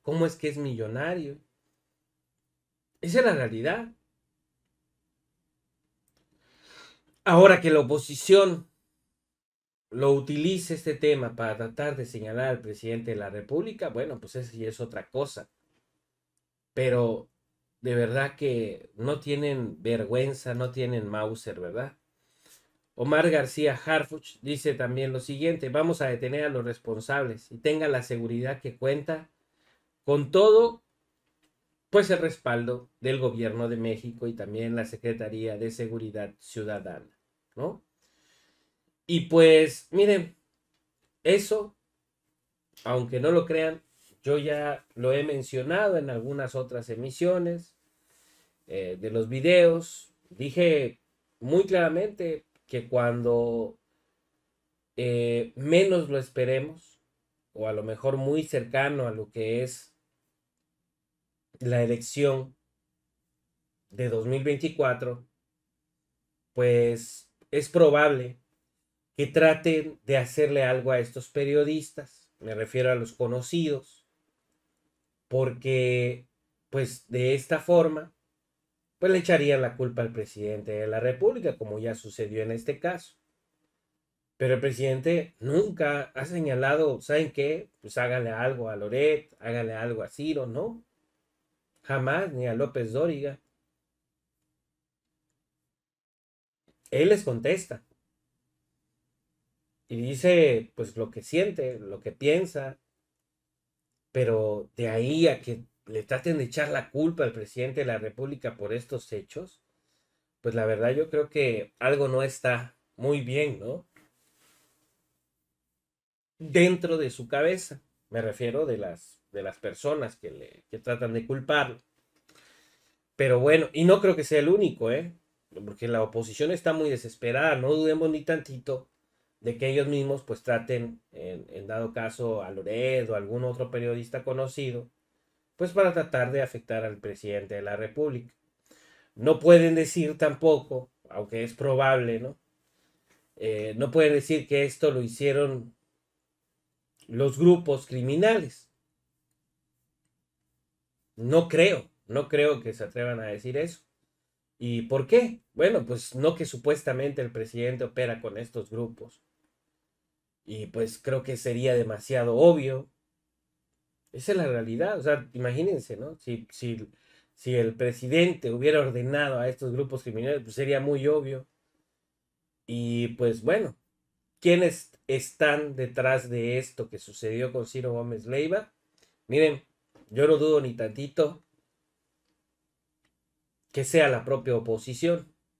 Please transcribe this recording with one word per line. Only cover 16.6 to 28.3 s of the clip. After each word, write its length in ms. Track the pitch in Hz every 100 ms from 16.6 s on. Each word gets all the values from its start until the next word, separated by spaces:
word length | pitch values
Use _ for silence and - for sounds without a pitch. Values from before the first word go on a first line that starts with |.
| _
Pero 560 | - 131 123 117 110 - _ _ _ _ _
de 140 | 127
verdad 400 | 120 113 131 139
que 560 | - 143 117 107 - - -
no 240 | 123 151
tienen 600 | 143 143 147 135 113 -
vergüenza, 760 | 104 117 104 123 135 131 127
no 180 | 120 127
tienen 340 | 127 123 120 104
Mauser, 540 | 107 110 110 110 90
¿verdad? 360 | 87 104 135 _ _ _ _ _ _ - _ _ _ -
Omar 340 | 127 151 170
García 480 | 156 123 - 147 127
Harfuch 560 | 156 160 - 156 - -
dice 320 | 135 147 151
también 380 | 135 123 131 135
lo 80 | 127
siguiente: 480 | - 139 160 165 131
"Vamos 340 | 143 165 160
a 60 | 135
detener 360 | 120 127 143
a 40 | 151
los 160 | 131
responsables 880 | 117 113 - 110 113 139 127 110 -
y 60 | 117
tenga 280 | 151 156 156
la 160 | 131
seguridad 580 | 117 120 117